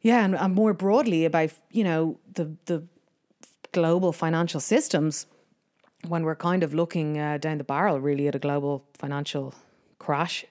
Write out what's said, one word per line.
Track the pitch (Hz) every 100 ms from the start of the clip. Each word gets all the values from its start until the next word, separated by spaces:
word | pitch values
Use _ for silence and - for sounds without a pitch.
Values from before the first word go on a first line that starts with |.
Yeah, | 226 240
and, | 196 170
and | 190 185
more | 220
broadly | 185 190 226 240 165 160
about, | 160 160 - _
you | 202
know, | 196 160 160 - _
the, | - 156 156 -
the | 165 170 _ _ _ _ _ - _ -
global | - 165 170 185
financial | 156 165 165 170 156
systems, | - 233 302 165 151 147 - _ _ _ _ _ _ _ 170
when | 170
we're | 160 156
kind | 170 185
of | 160
looking, | 156 170 170 151 151
uh, | 151 147
down | 156 151
the |
barrel, | 139 139 196 143
really, | 143 143 143
at | 139
a |
global | 143 143 143 139 _
financial | - 143 143 143 147 135 - _ _ _ _
crash | - 147 170 - -